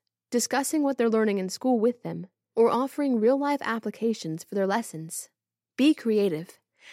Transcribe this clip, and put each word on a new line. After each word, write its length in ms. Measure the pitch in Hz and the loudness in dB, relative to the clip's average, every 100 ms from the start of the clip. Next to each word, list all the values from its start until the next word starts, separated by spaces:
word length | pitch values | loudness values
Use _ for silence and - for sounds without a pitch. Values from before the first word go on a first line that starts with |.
| _ _ _ | _ _ _
discussing 520 | 240 - 262 277 320 | -2 0 -2 0 0
what 140 | 277 269 | 0 2
they're 120 | 233 | 2
learning 300 | 220 220 202 | 2 2 0
in 100 | 185 | -4
school 300 | - 254 240 | -4 0 2
with 240 | 226 240 | 2 0
them, 260 | - 170 180 _ _ | -6 -10 -12 _ _
or 160 | - 226 | 2 2
offering 500 | 233 269 - 285 240 | 2 -2 -2 0 2
real-life 400 | 214 269 285 285 | 2 2 0 -2
applications 840 | - 226 214 - 226 220 160 160 | -4 -6 -6 -4 -4 -4 -6 -10
for 100 | - | -6
their 120 | 202 190 | -2 0
lessons. 640 | 208 226 160 160 - - _ _ _ _ - | 0 -4 -10 -12 -12 -14 _ _ _ _ 2
Be 160 | 285 | 4
creative. 680 | 302 233 214 202 151 175 - _ _ - | 4 0 0 0 -2 -8 -18 _ _ -20